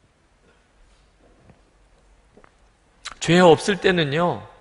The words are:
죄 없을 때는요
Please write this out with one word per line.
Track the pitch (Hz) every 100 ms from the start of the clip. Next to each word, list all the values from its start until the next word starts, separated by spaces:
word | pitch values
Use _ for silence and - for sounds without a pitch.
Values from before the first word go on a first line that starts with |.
| _ _ _ _ _ _ _ _ _ _ _ _ _ _ _ _ _ _ _ _ _ _ _ _ - _ _ _ _ _ - -
죄 | - 175
없을 | 180 147 - 190
때는요 | - 180 147 147 175 110 101 -